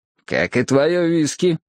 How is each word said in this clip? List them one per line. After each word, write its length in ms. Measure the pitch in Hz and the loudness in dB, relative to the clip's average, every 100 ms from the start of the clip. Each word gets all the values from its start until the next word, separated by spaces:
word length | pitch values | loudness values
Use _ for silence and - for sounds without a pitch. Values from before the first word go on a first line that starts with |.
| _ _ - | _ _ -6
«Как 320 | 65 90 123 | -2 -2 -2
и 60 | |
твое 440 | 123 135 151 180 170 | 0 2 2 0 0
виски», — 520 | 170 147 - 180 160 | 0 -2 0 -2 -2